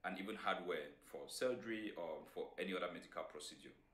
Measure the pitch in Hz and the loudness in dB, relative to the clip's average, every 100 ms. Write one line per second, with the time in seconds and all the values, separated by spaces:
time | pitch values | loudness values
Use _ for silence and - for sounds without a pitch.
0 | 92 95 98 107 101 92 90 80 73 - | 0 0 -2 2 4 4 4 0 0 -10
1 | - - - - 127 113 110 110 107 - | -10 -8 -6 4 4 4 0 0 0 -2
2 | 85 76 - 87 - - 95 90 87 82 | -2 -2 -4 -4 -4 0 0 2 0 -2
3 | - 82 80 76 - 71 67 - - | -6 -4 -4 -4 -8 -8 -14 -18 -20